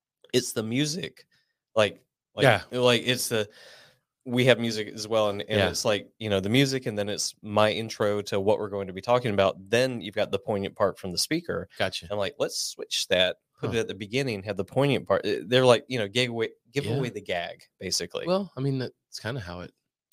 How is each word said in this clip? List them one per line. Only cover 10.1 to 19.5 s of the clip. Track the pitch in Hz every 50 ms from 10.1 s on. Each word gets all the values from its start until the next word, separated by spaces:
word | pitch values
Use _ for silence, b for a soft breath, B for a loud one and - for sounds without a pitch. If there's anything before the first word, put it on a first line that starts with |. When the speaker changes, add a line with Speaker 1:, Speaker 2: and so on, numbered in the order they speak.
| 98
Speaker 1:
got | 104 101 -
the | 104 98
poignant | - - 110 98 98 95 -
part | - 107 95 95 -
from | - 95 87
the | 85
speaker. | - - 156 165 170 - 95 87 92 - - -
Speaker 2:
Gotcha. | 104 95 - - - 85
Speaker 1:
I'm | 104 104
like, | 98 92 - 107
"Let's | 131 - - -
switch | - - - - - - - - - -
that, | 95 90 92 90 - - _ _ _ _
put | - -
Speaker 2:
Huh. | 110
Speaker 1:
it | 113
at | 110 -
the | 101
beginning, | 98 110 98 107 131 139 131 110 98 92
have | 107 101
the | 92 95
poignant | - - 131 139 143 135 98 -
part." | - 98 - -
Uh, | 104 98 62 73
they're | 95 123 127 131
like, | 127 120 110 - -
you | 127 120
know, | 107 101
gave | 98 123 127 120
away, | 117 117 113 110 - _ _ _ 117
give | 135 139
Speaker 2:
Yeah. | 101 117
Speaker 1:
away | 139 131 120
the | 104 104
gag, | - - 95 87 85 87 85 - - _ _ _
basically. | - 92 82 - 85 - - - -
Speaker 2:
Well, | 165 180 190 202 175 -
I | -
mean, | 135 139 135 131
that's | 123 - - _ _ _ - -
kinda | - 107 123 139
how | 95 87